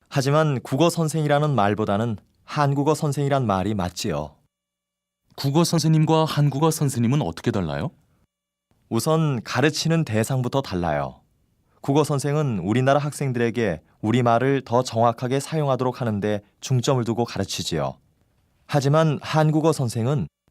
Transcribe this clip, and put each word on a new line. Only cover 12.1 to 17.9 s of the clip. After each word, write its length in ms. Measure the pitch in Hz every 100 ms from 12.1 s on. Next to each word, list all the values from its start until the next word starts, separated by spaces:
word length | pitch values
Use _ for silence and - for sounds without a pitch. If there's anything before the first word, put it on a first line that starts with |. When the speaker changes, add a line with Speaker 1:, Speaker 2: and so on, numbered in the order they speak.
| 143 143 147 147 107
Speaker 1:
우리나라 400 | 180 214 131 143
학생들에게 840 | 147 - 139 120 117 113 107 80 - _
우리말을 600 | 104 123 120 117 131 135
더 200 | - 117
정확하게 560 | 127 117 117 113 123 139
사용하도록 600 | 139 160 143 123 127 -
하는데 420 | 120 104 104 104 - _
중점을 420 | - 127 131 131
두고 220 | 117 117
가르치지요. 720 | 117 - 98 - 87 80 69